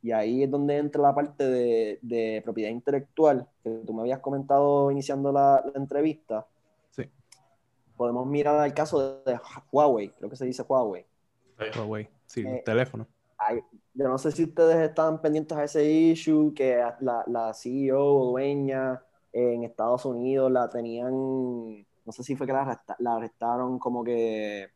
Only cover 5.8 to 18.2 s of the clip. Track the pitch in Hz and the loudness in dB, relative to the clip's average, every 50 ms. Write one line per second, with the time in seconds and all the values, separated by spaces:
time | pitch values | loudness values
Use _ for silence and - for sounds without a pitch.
5.8 | 139 135 135 143 151 156 151 156 _ _ 110 107 110 _ _ _ _ _ _ _ | -8 -4 -2 0 0 0 -2 -4 _ _ -8 -8 -8 _ _ _ _ _ _ _
6.8 | _ _ _ - 127 - _ _ _ _ _ _ _ _ _ _ _ _ _ _ | _ _ _ -12 -12 -12 _ _ _ _ _ _ _ _ _ _ _ _ _ _
7.8 | _ _ _ _ 123 120 120 123 127 135 143 147 143 147 147 151 151 143 139 151 | _ _ _ _ -4 -2 -2 -4 -4 -2 2 2 4 6 6 4 4 2 2 -2
8.8 | 151 151 - 147 135 135 135 135 135 135 - 123 - - - - - _ - 135 | -2 0 0 0 0 0 -4 -6 -4 -4 -4 -4 -6 -14 -20 -20 -18 _ 4 4
9.8 | 151 147 127 110 101 95 _ _ - 104 - 131 135 127 127 - 123 - 139 131 | 6 6 4 2 0 -6 _ _ -14 -12 -10 -6 -6 -6 -6 -6 -4 0 2 2
10.8 | 123 107 95 90 - _ _ _ _ _ _ _ _ _ _ _ 107 110 107 117 | 2 2 -2 -6 -12 _ _ _ _ _ _ _ _ _ _ _ -10 -8 -6 -6
11.8 | 110 107 110 107 107 - _ _ _ _ - 120 110 - 127 127 - - 110 117 | -6 -6 -6 -8 -8 -10 _ _ _ _ -8 -8 -6 -6 -6 -6 -2 0 2 2
12.8 | 127 127 - 113 113 _ _ _ _ _ _ _ 107 107 117 117 - _ _ 110 | 0 0 -4 -14 -14 _ _ _ _ _ _ _ -4 -2 -2 -4 -6 _ _ -20
13.8 | _ _ _ 127 143 135 131 135 160 156 147 - 165 160 160 - 165 165 165 165 | _ _ _ -2 -2 0 0 0 -2 -4 -2 -2 -2 -2 2 2 4 4 6 4
14.8 | 160 156 156 165 160 160 156 156 156 156 151 156 156 156 165 151 147 147 - 160 | 2 0 2 2 2 2 0 0 0 0 0 0 -2 -4 -4 -4 -4 -2 0 2
15.8 | 147 151 156 160 165 160 165 160 160 - 156 156 151 151 147 - 135 131 123 120 | 2 4 4 6 6 6 4 2 2 2 4 4 4 2 2 2 2 2 4 2
16.8 | 120 120 123 - 135 127 120 117 - - 120 117 113 113 110 - - 123 123 135 | 2 0 -2 -4 -2 -2 -2 -2 -2 -2 -2 -2 -2 -4 -6 -8 -8 -6 -4 -2
17.8 | 139 135 131 135 143 143 143 139 | 0 2 2 4 4 6 6 4